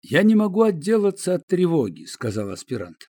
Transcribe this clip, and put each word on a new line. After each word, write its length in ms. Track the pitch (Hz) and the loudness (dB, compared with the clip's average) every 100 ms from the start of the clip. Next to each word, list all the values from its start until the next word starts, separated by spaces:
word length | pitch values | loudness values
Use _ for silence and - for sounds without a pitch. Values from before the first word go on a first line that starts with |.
я 220 | - 143 | 0 2
не 100 | 214 | 4
могу 280 | 220 208 185 | 4 2 2
отделаться 720 | 226 170 160 220 202 190 - 180 | 2 0 0 0 0 -2 -4 -4
от 100 | _ | _
тревоги", 600 | 180 180 165 107 78 - | 0 2 2 0 -6 -18
сказал 440 | - 113 104 101 | -8 -6 -6 -8
аспирант. 580 | 90 - 120 90 82 - | -10 -10 -10 -10 -16 -20